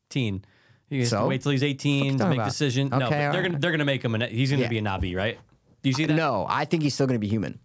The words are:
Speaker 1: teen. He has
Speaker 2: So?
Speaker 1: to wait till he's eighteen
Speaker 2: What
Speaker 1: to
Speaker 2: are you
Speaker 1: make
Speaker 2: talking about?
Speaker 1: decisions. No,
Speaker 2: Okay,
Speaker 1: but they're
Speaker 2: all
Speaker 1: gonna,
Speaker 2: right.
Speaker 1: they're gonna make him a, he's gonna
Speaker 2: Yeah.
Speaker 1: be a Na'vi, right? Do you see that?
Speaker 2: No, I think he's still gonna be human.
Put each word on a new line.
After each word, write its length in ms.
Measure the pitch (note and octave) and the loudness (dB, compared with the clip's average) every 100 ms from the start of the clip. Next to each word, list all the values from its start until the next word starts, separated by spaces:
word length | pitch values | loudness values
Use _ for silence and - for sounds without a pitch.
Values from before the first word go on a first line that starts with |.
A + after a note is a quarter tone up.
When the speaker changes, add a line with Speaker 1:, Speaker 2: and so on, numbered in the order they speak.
| - | -8
Speaker 1:
teen. 340 | D3 A2+ F#2+ - _ _ _ - | -2 -2 -4 -8 _ _ _ -6
He 100 | C#3 | -2
has 120 | A#2+ | 0
Speaker 2:
So? 100 | A2 | 2
Speaker 1:
to 60 | A#2+ | 2
wait 140 | C3 | 0
till 100 | C#3+ | 0
he's 100 | C#3 | 0
eighteen 360 | D3 C#3 C#3+ C#3 | 0 0 0 2
Speaker 2:
What 20 | |
Speaker 1:
to 40 | C#3 | 2
Speaker 2:
are 40 | |
you 0 | |
Speaker 1:
make 80 | C3+ | 2
Speaker 2:
talking 200 | F#3 C3+ | 2 0
about? 80 | G#2 | 0
Speaker 1:
decisions. 420 | - D3 B2 C#3 | -2 0 0 0
No, 60 | C3+ | 2
Speaker 2:
Okay, 80 | B2 | 2
Speaker 1:
but 40 | |
they're 160 | D3 D3 | 0 0
Speaker 2:
all 40 | F3 | 0
Speaker 1:
gonna, 140 | F#3+ | -2
Speaker 2:
right. 80 | D#3 | 0
Speaker 1:
they're 100 | E3+ | 0
gonna 140 | D#3 C#3+ | 0 0
make 180 | C3 | 0
him 120 | B2 A2 | 0 -2
a, 120 | A#2 | -2
he's 220 | A2 C3 | 0 0
gonna 120 | C#3+ | 2
Speaker 2:
Yeah. 40 | A#2+ | 0
Speaker 1:
be 120 | A2+ | 0
a 20 | |
Na'vi, 340 | G#2 F#2+ F#2 F2+ | -2 -2 -2 -2
right? 220 | G#2+ - - _ _ _ | -2 -4 -12 _ _ _
Do 60 | C#3 | 0
you 40 | |
see 100 | C3 D#3+ | 0 2
that? 60 | |
Speaker 2:
No, 320 | D#3 D#3 G#2+ E2 | 2 2 0 0
I 160 | A#2+ D3 | -2 0
think 180 | E3+ | 0
he's 100 | D3 | 0
still 140 | - C3+ | 2 0
gonna 120 | A#2+ | 0
be 100 | G#2 | 0
human. 280 | A2+ D2 - | -2 -2 -8